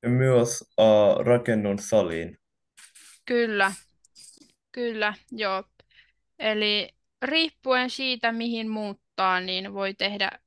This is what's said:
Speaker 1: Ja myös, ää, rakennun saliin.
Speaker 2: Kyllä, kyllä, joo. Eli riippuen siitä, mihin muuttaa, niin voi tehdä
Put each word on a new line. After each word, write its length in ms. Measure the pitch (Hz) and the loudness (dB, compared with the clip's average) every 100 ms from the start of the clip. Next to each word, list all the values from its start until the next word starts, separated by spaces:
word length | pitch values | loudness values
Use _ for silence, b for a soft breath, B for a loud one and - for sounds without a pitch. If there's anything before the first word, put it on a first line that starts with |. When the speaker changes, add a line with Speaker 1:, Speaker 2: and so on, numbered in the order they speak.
Speaker 1:
Ja 60 | 120 | 0
myös, 540 | 123 131 127 117 - - - | 2 4 4 2 -2 -8 4
ää, 460 | 110 107 104 - | 6 8 6 4
rakennun 560 | 120 120 - 110 104 101 | 4 2 2 0 0 -4
saliin. 580 | - 110 90 82 82 - _ _ _ _ - - - - - | 0 0 2 -4 -8 -12 _ _ _ _ -20 -20 -20 -20 -4
Speaker 2:
Kyllä, 460 | 240 233 208 196 190 _ _ _ _ - - - _ _ | -2 0 0 0 -2 _ _ _ _ -20 -20 -20 _ _
kyllä, 420 | - 240 220 208 208 _ | -8 -6 -2 -4 -4 _
joo. 320 | 226 208 190 202 _ _ b b b _ _ | -6 -4 -4 -8 _ _ b b b _ _
Eli 560 | 214 214 208 208 190 _ _ _ | -4 0 0 0 -4 _ _ _
riippuen 680 | 262 311 320 _ 262 254 254 | -4 -2 -2 _ -2 0 0
siitä, 420 | - 269 247 233 | -4 -6 -2 -2
mihin 380 | 226 233 226 220 | -2 -4 -6 -6
muuttaa, 680 | 220 208 202 _ - 190 185 | -6 -8 -10 _ -2 0 0
niin 340 | 185 185 190 | -2 -6 -6
voi 200 | 202 196 | -6 -6
tehdä 380 | 196 196 208 196 - | -4 -6 -4 -6 -6